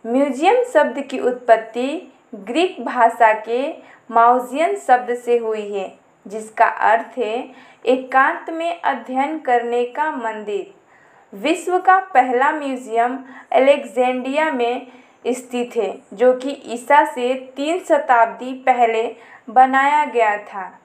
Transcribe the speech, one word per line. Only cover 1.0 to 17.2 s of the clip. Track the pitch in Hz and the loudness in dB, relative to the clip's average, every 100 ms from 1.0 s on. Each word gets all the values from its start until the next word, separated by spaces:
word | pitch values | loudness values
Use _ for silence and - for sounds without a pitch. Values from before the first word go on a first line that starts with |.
की | - 262 | -8 -4
उत्पत्ति | 247 247 - 220 - 240 262 320 - _ _ | -2 -2 2 2 2 -6 -6 -6 -12 _ _
ग्रीक | 214 190 254 359 - 247 | -18 -4 -2 -2 -4 -8
भाषा | 247 233 - 226 214 | 2 2 6 4 4
के | 220 240 294 320 - - _ | -2 -4 -4 -8 -20 -20 _
माउजियन | 226 233 254 254 269 339 403 | 4 4 4 0 -2 -2 -2
शब्द | - 247 240 240 | 2 2 2 -6
से | - 240 | 0 0
हुई | 220 214 208 | 0 -6 -6
है, | 202 - - _ _ 202 | -8 -8 -12 _ _ -14
जिसका | 214 214 - 226 | -14 -12 0 0
अर्थ | - 202 226 240 262 | 2 0 0 -2 -8
है | 214 233 - - - _ - | -6 -6 -10 -20 -20 _ -2
एकांत | 254 254 262 285 339 - | -2 0 0 0 -2 -10
में | 330 339 339 | -6 -6 -4
अध्ययन | - 262 233 254 285 311 | -4 -4 -6 -4 -4 -6
करने | 262 240 233 240 240 | 0 0 0 -2 -4
का | 269 311 | -4 -4
मंदिर। | 285 226 214 208 196 160 - _ _ _ _ _ 196 | -4 -8 -8 -8 -8 -8 -18 _ _ _ _ _ -6
विश्व | 262 349 359 359 | -2 -2 -2 0
का | 370 381 381 | 4 2 4
पहला | 254 262 240 285 | 2 2 2 0
म्यूजियम | 311 285 254 214 226 240 262 - - - | -2 -6 -8 -4 -2 -2 -4 -12 -20 -2
अलेक्जेंड्रिया | - 269 285 - 247 254 254 254 285 311 | 2 4 2 0 -2 0 -2 -4 -2 -2
में | 262 233 233 - - _ _ - | -2 -2 -4 -10 -20 _ _ -6
स्थित | 247 - 247 240 233 | -6 -6 -8 -4 -4
है, | 196 - _ | -4 -6 _
जो | 196 247 | 2 2
कि | 254 269 277 - | 2 -4 -10 -10
ईसा | 220 - 294 294 | -12 2 4 4
से | 254 | -2